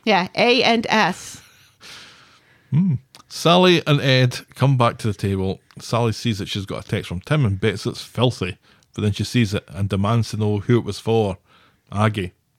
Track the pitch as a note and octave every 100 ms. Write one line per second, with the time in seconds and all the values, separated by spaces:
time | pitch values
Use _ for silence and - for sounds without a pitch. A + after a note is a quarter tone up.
0 | - F#3+ F#3 - A3+ B3 - A#3 - A3
1 | F3 - - - - _ _ _ - -
2 | - - _ _ _ _ - C#3 F#3+ C3
3 | _ - - - D#3+ F3 F3+ E3+ - D3
4 | C#3 C3 B2+ - - - C3+ C3 A#2+ -
5 | A2+ G2+ G2+ F#2+ F#2+ F#2 _ - - A#2
6 | A#2 G#2+ B2 G2 F2 G#2 G2 - - G#2+
7 | - F2 - D3+ A#2 F#2+ G#2+ F#2+ A#2 -
8 | - - B2+ - F#2 - _ _ _ -
9 | G#2 F#2+ G#2 B2 G#2+ G2 - E2 G2+ G2
10 | G2+ A#2 G#2+ G#2 G#2+ G#2 G2 A#2+ G#2 G2+
11 | - A2+ G#2 F#2 _ _ _ _ - G2
12 | G#2+ G#2 F2+ _ _